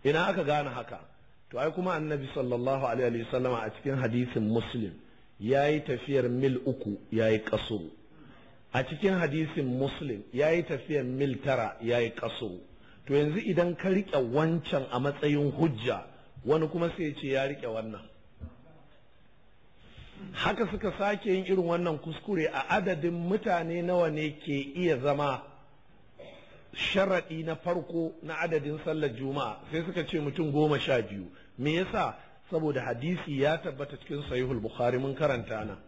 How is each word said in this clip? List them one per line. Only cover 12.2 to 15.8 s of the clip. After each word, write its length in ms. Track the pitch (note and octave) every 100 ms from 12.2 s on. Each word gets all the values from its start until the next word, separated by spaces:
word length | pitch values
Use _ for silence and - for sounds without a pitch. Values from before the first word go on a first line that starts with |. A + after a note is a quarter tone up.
| A#2 - A2 F2+ - - - - -
To, 60 |
yanzu 260 | C#3+ D3 E3+
idan 360 | A#3 E3 F3 E3+
ka 100 | F#3+
riƙe 300 | F#3+ G3 D3 A#2+
wancan 540 | C3+ D#3+ E3 - D#3 C3
a 80 | B2+
matsayin 520 | C#3 C#3 D3 D3 C#3+
hujja, 500 | D3 D#3+ A2+